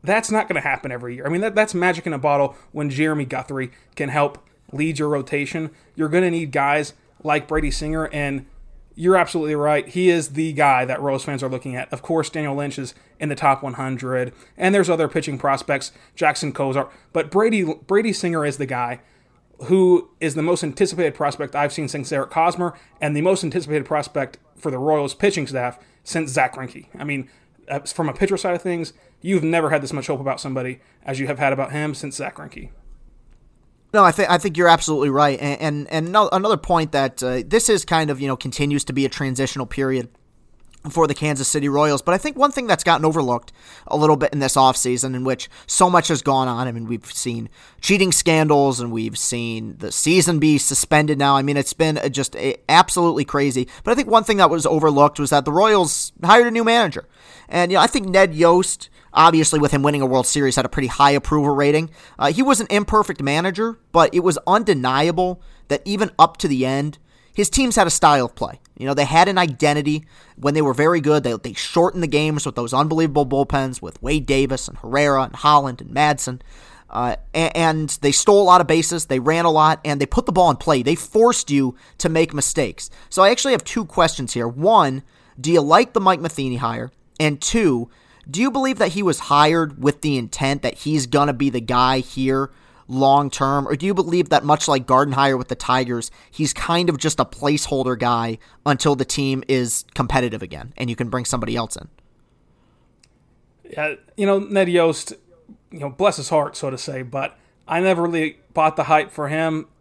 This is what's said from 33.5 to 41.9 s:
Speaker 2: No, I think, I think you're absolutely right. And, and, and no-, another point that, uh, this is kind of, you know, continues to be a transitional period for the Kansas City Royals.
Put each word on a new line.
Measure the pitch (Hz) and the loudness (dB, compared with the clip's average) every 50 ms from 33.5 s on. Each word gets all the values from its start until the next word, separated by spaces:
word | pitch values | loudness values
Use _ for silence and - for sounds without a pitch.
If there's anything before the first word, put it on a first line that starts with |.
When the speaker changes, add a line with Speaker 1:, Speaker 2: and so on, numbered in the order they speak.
| _ _ _ _ _ _ _ _ - | _ _ _ _ _ _ _ _ 4
Speaker 2:
No, | 214 196 | 6 6
I | 175 156 | 6 6
think, | - 196 170 | 4 2 2
I | 175 175 | 2 0
think | - 202 156 | 0 -2 0
you're | 160 180 170 | 4 6 6
absolutely | 165 165 - - 156 143 135 143 | 6 6 4 -2 0 0 0 0
right. | 131 139 147 143 135 - | 4 4 4 2 2 0
And, | 139 143 143 - | -4 -4 -4 -2
and, | - 156 147 147 147 - | -4 -4 -4 -4 -6 -4
and | - 160 160 170 185 | -4 -4 -4 2 2
no-, | 214 208 - - | 2 2 4 2
another | 190 196 220 214 | 0 0 0 -2
point | 160 - - 180 165 160 151 - | -2 0 0 0 0 0 0 -2
that, | 139 135 135 - - 127 | -2 -2 -2 -4 -6 -6
uh, | 127 127 127 117 | -4 -4 -4 -4
this | 139 170 226 226 - | 0 0 0 2 2
is | 220 185 - | 0 -2 0
kind | - 175 160 160 147 | -2 -2 0 0 -2
of, | 143 131 | -4 -4
you | 139 139 | -4 -4
know, | 135 | -4
continues | 123 - 139 123 - 147 143 143 143 - | -6 -6 -10 -4 -4 -2 0 0 -2 -4
to | - 135 | -4 -2
be | 135 135 | -2 -2
a | 127 | -2
transitional | - - 143 135 131 120 135 127 - 139 127 | -2 -4 -4 -4 -2 -2 -4 -4 -4 -6 -8
period | 113 - - 135 131 131 131 120 117 _ _ _ _ _ _ _ _ _ _ - - _ - - 151 | -8 -6 -4 -2 -2 -2 -4 -4 -8 _ _ _ _ _ _ _ _ _ _ -20 -20 _ -18 -16 -8
for | - 165 165 | 0 0 2
the | 147 143 | 2 2
Kansas | - 151 151 147 131 135 | -2 -2 -2 -2 -2 -2
City | - - 151 139 143 | -2 -2 0 -2 0
Royals. | 139 143 151 151 | 2 2 2 2